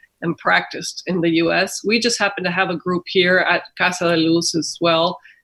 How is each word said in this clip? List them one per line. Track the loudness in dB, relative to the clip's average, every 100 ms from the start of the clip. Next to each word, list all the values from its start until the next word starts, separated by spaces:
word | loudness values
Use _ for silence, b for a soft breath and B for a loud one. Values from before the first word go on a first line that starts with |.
| b -8
and | -6 -2
practiced | 0 0 0 -10 -10 -10 -4
in | 0
the | 2 2
U | 2
S. | 2 0 -4 -2
We | 0
just | 0 0
happen | -2 -2
to | -4
have | -2 -2
a | -2
group | -2 -4 0
here | 2 4 4
at | 2 0 -2 -2
Casa | -2 0 0
de | 2
Luz | 2 2 0 -2
as | -4 -2
well. | 0 2 0 -2 b b